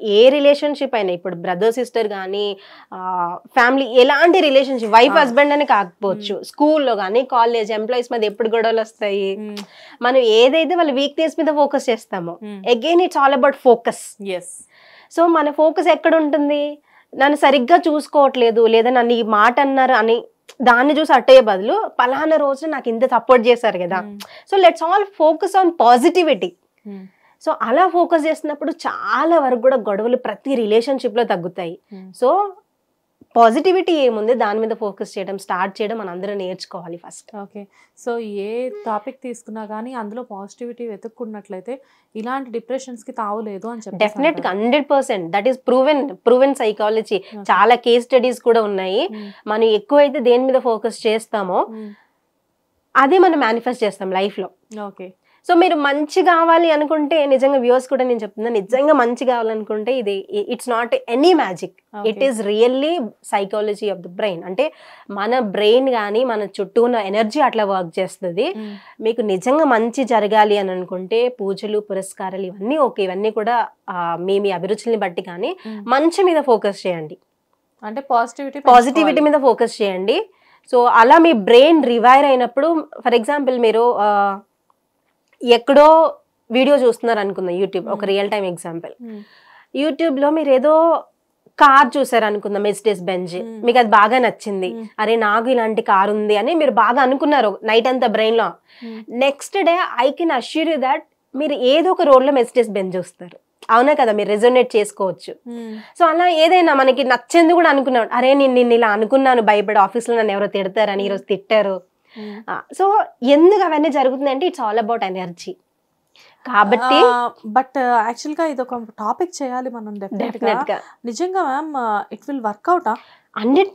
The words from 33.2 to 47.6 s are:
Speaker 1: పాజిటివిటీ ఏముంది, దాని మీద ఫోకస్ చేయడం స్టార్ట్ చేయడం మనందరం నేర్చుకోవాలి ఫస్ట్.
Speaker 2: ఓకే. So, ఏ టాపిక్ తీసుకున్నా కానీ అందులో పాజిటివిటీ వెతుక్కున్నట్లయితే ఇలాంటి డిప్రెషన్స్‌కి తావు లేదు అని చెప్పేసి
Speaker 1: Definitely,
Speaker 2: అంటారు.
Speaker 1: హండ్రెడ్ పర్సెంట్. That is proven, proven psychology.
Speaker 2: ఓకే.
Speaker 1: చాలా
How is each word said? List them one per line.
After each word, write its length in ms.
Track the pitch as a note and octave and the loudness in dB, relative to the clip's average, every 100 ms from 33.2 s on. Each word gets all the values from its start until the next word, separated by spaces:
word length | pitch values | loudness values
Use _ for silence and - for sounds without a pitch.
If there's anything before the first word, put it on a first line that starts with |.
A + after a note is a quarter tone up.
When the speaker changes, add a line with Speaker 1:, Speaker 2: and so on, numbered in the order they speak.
| _ A#3+ | _ 4
Speaker 1:
పాజిటివిటీ 540 | A3+ A#3 F#4 F#4 F4+ | 4 4 2 0 0
ఏముంది, 400 | D#4+ B3+ A3 G#3+ | 0 0 0 -2
దాని 260 | B3 A3 G#3+ | 0 -2 -2
మీద 100 | A3 | -4
ఫోకస్ 480 | A3 G#3 G3 G3+ G#3 | -6 -8 -8 -12 -10
చేయడం 200 | F#3+ G3 | -10 -10
స్టార్ట్ 440 | - F#3 G3 - | -8 -6 -6 -6
చేయడం 160 | G#3 A3+ | -8 -6
మనందరం 400 | F#3+ F3 G3+ G3+ | -10 -10 -10 -8
నేర్చుకోవాలి 600 | F#3 F#3 - F#3 E3+ E3+ | -10 -12 -14 -16 -16 -18
ఫస్ట్. 400 | - - _ G#3 | -20 -20 _ -18
Speaker 2:
ఓకే. 300 | G3+ G#3 G3 _ _ _ B3 | -18 -18 -20 _ _ _ -8
So, 140 | A#3 | -8
ఏ 500 | A3 G3+ G3+ A#3 B3+ | -8 -10 -8 -8 -8
టాపిక్ 480 | G#3 A3 G#3 C4 C4 | -10 -8 -8 -8 -14
తీసుకున్నా 420 | B3+ A3+ - A3 G#3 | -14 -16 -16 -14 -12
కానీ 280 | G#3+ A#3+ | -12 -12
అందులో 300 | B3+ G#3 A#3 | -12 -12 -12
పాజిటివిటీ 640 | B3 G3 G3+ - A#3+ A#3+ A#3+ | -14 -16 -18 -16 -16 -14 -14
వెతుక్కున్నట్లయితే 920 | G3+ A3+ - A3+ G#3+ - F#3 F#3 C4+ _ _ _ A3 | -14 -16 -14 -14 -14 -16 -16 -14 -16 _ _ _ -14
ఇలాంటి 360 | A3+ C4+ B3 | -10 -10 -10
డిప్రెషన్స్‌కి 600 | A3+ A3+ C4 C4 A#3+ - | -12 -10 -12 -12 -18 -14
తావు 300 | - G#3 G#3 | -10 -8 -8
లేదు 260 | G#3+ G3 A3 | -10 -12 -12
అని 140 | A#3 G#3 | -14 -14
చెప్పేసి 180 | F#3 G#3 | -4 -2
Speaker 1:
Definitely, 320 | G#3+ D4+ D#4+ | 0 -2 -2
Speaker 2:
అంటారు. 200 | B3+ F#3+ | -4 -2
Speaker 1:
హండ్రెడ్ 280 | A#3 C#4+ C#4 | 0 0 0
పర్సెంట్. 460 | C#4 C4 G#3 E3 G3+ | 0 0 -4 -4 -2
That 160 | A3 | -2
is 40 | B3+ - | -2 0
proven, 340 | B3+ C4 D4 C#4+ | 0 2 0 -4
proven 440 | F#3 - B3 C#4 | -4 0 4 2
psychology. 680 | C4+ A3+ G#3 G#3+ A3 G#3+ F#3+ | 0 -4 -2 -2 -2 -4 -6
Speaker 2:
ఓకే. 220 | - G#3+ | -6 -8
Speaker 1:
చాలా 380 | G3 F#3+ | 0 2